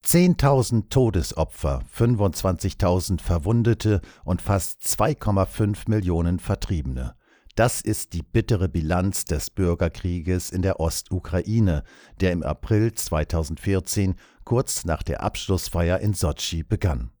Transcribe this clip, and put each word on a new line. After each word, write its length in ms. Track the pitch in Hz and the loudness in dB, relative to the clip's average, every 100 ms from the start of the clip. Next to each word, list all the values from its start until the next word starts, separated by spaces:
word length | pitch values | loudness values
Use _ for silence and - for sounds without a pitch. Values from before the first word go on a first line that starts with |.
Zehntausend 880 | - 170 180 - 143 135 117 117 - | 4 6 6 6 4 4 4 0 2
Todesopfer, 920 | 135 120 87 76 - 156 - - 67 - | 2 4 2 -2 -2 -4 -2 -2 -2 -6
fünfundzwanzigtausend 1300 | - 117 117 101 - 95 87 98 - 92 90 - 90 | 0 2 2 0 0 -2 0 -4 0 2 2 0 -4
Verwundete 800 | - 85 80 117 117 113 107 98 - - | 0 0 2 2 2 2 2 0 -2 -14
und 180 | - 92 | -4 -2
fast 400 | - 98 - - | 0 0 0 -8
zwei 320 | - - 110 | -6 0 0
Komma 320 | 120 107 98 95 | 0 0 0 0
fünf 440 | - 104 104 - | 0 0 0 -2
Millionen 500 | 107 90 85 85 90 | 0 2 0 0 -2
Vertriebene. 760 | - 101 - 85 65 64 57 - _ _ - - | -2 -4 -2 -4 -4 -6 -8 -12 _ _ -8 0
Das 260 | 120 - | 2 2
ist 320 | - 107 - | -4 -4 -4
die 100 | 85 | -8
bittere 460 | - - - 104 90 | -2 -2 2 0 2
Bilanz 560 | 85 78 87 95 - - | 0 0 0 0 -4 -4
des 240 | 76 - | -4 -4
Bürgerkrieges 1000 | - 90 85 85 - 90 87 82 90 - | -2 0 2 -2 -2 -6 -4 -2 -2 -2
in 100 | 92 | -2
der 180 | 95 - | -2 0
Ostukraine, 1040 | 80 - - 90 - 92 92 113 101 76 - - - - | -2 -4 -4 -6 -2 -2 0 2 4 2 -4 -20 -20 -2
der 100 | 92 | 0
im 120 | 85 | 0
April 500 | 71 73 - 107 113 | -4 -6 0 2 2
zweitausendvierzehn, 1200 | - - 78 78 82 78 78 95 95 - - 98 90 - _ - | -2 -4 -2 0 -2 -2 -4 0 -2 0 -2 0 -2 -10 _ -2
kurz 400 | 117 - - 85 | -2 0 -4 -2
nach 180 | 78 | -4
der 180 | - 67 | -2 -4
Abschlussfeier 760 | 92 - - 92 - 87 85 92 | -4 -6 -2 -2 0 0 0 2
in 140 | 101 | 0
Sotschi, 500 | 98 80 71 - 82 | 0 -2 -2 -6 -6
begann. 480 | - 107 95 65 57 _ | -4 0 0 -2 -6 _